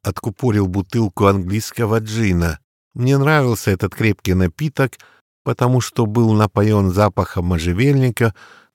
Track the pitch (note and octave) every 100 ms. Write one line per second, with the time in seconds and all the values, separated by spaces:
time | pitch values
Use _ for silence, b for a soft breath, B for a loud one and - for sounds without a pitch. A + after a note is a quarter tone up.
0 | - - A#2 - B2+ G#2 F#2+ F#2+ F#2 A#2
1 | A2 - G2+ G2 F2+ G#2+ - - A2+ A2+
2 | G#2+ A2 G#2+ F2 E2 D#2 _ _ _ -
3 | B2 C#3 C#3 D#3 B2+ A2+ - F#2+ F#2+ -
4 | A2 G2+ - F#2 F2+ - D3+ - C3+ -
5 | b b _ _ - A#2+ B2 B2+ - -
6 | A2 A2 A2+ G#2+ G#2+ - G#2+ G#2+ F#2+ F2+
7 | G#2 - F#2 - F2 F2 E2+ F2 C3+ C#3
8 | B2+ G#2+ A#2 B B B B